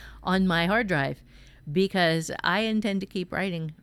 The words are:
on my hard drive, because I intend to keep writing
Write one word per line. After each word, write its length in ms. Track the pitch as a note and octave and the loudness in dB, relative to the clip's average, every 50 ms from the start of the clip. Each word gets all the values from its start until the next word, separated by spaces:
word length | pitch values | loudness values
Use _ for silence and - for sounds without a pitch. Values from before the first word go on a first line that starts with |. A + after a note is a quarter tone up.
| - - - - - | -10 -18 -20 -8 -2
on 220 | - F3+ F#3+ F#3+ | 0 2 2 2
my 200 | F#3 E3+ E3 E3+ | 2 2 2 2
hard 200 | F3 G3+ A3+ A#3 G3 | 2 2 2 2 2
drive, 340 | F3+ D3 C3+ C3+ C#3+ - - - - - - - - - - - C#3+ | 0 0 0 -2 -4 -8 -12 -20 -20 -20 -20 -20 -20 -18 -12 -2 0
because 580 | F3+ G3 F#3+ - F#3+ F3 E3 D#3+ E3 D#3+ D#3 - - - | 2 2 2 2 2 4 4 4 2 0 -4 -6 -4 -2
I 180 | - F3 G3+ | 0 0 2
intend 400 | A3 A3 A3 G#3+ G#3 G#3+ G3 G3 | 0 0 0 0 0 0 -2 -2
to 60 | G3 | -4
keep 260 | - - G3 F3+ F3+ - | -4 -6 -6 -6 -4 -4
writing 400 | - F#3 G3 F3 E3 D#3+ D#3 D#3 - | -4 -2 -2 -2 -4 -6 -8 -10 -12